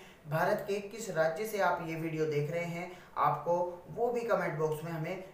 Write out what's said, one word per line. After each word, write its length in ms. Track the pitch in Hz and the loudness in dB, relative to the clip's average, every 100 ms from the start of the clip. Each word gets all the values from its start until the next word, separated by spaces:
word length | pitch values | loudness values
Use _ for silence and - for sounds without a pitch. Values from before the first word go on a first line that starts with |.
| - - 151 | -16 -18 -4
भारत 340 | 156 185 208 - | 0 2 2 0
के 60 | |
किस 420 | 196 - 226 190 160 | -4 -4 -8 -4 2
राज्य 280 | 160 175 | 2 2
से 140 | 214 208 | -2 2
आप 280 | 180 170 165 | 2 2 -2
ये 60 | |
वीडियो 300 | 160 160 156 | -2 -2 0
देख 260 | 151 147 147 | 2 2 0
रहे 140 | 170 | 0
हैं, 280 | 170 170 175 - - - | -2 -4 -6 -10 -10 0
आपको 680 | 143 143 170 175 175 - - 185 | 2 2 2 2 2 -4 -10 -2
वो 120 | 240 | 0
भी 120 | 233 | 2
comment 380 | - 185 156 151 | 2 2 2 0
box 260 | 156 151 | 0 0
में 80 | 170 | -4
हमें 320 | 160 165 185 - | -4 -4 -6 -8